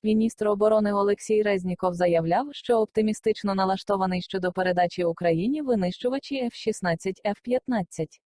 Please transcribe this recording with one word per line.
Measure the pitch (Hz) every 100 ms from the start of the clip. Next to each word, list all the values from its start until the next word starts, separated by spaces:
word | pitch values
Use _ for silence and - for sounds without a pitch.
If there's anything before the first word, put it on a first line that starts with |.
Міністр | 214 220 226 - 208
оборони | 202 214 220 208
Олексій | 202 202 208 - 214
Резніков | 208 196 180 175 185
заявляв, | 175 180 170 165 185 285
що | 277 - 226
оптимістично | 214 - 214 214 220 214 208
налаштований | 196 190 190 - 196 185 180
щодо | - 190 180
передачі | 180 185 180 175 -
Україні | 175 165 175 165 208 302
винищувачі | 277 226 180 - 247 269 - 269
Ф | 240
шістнадцять, | - - 208 175 165 196 190 208
Ф | 208
п'ятнадцять. | 240 254 - 233 175 - 160 _